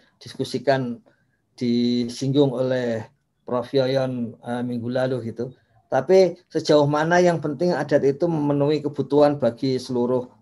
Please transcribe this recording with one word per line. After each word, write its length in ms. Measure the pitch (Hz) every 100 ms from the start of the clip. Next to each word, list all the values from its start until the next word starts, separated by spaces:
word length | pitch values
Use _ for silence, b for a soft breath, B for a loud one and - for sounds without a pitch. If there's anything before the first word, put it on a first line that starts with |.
| b b
diskusikan, 840 | - - 135 123 139 135 123 117 _ _ _ _ _ -
disinggung 960 | 123 120 120 123 120 117 135 139 139 123
oleh 480 | 131 127 120 113 110 _ _ _
Prof 240 | - 123 120
Yoyon, 640 | 135 131 135 131 123 113
eh, 300 | - 120 123
minggu 240 | 123 120 117
lalu, 400 | 127 131 127 113
gitu. 240 | 113 135 b b b _
Tapi 480 | 135 135 190 180 - _
sejauh 320 | 160 - 151
mana 320 | 143 147 160 180
yang 240 | 175 170
penting 320 | 156 131 175
adat 320 | 139 143 143
itu 240 | 139 139 175
memenuhi 560 | 160 143 143 143 151
kebutuhan 560 | 147 143 139 143 147 143
bagi 400 | 117 117 135 127
seluruh 480 | - 123 120 127 123 _